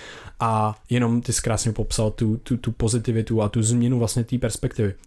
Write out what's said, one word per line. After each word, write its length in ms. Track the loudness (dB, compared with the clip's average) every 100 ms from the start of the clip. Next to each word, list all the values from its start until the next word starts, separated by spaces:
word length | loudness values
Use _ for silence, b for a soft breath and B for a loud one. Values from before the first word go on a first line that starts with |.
| B B B -4
A 340 | 0 2 0 -2 -2
jenom 300 | 2 4 2
ty 120 | 0
jsi 80 | 0
krásně 300 | 0 0 0
popsal 380 | -2 -2 0 0
tu, 260 | 0 0 0
tu, 200 | -2 -2
tu 160 | -2
pozitivitu 680 | 0 0 0 0 0 0 0
a 60 | 2
tu 140 | 2
změnu 360 | 2 2 2 2
vlastně 260 | 0 0
té 140 | -2 -2
perspektivy, 560 | -2 -2 -4 0 -2 -2